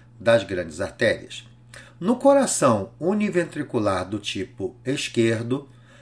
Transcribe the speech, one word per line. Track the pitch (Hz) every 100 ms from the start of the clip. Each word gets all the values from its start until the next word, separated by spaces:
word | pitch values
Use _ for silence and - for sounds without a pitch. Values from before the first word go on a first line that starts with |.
| - -
das | 95 117 95
grandes | 90 82 78
artérias. | 95 - 110 85 - - - - - - - -
No | 180 247
coração | 277 277 262 - 139 107 95 -
univentricular | 160 214 208 175 160 151 139 120 104 92 92
do | 104
tipo | - 101 92 - 92 -
esquerdo, | - 143 - 117 113 110 117 139 - - - -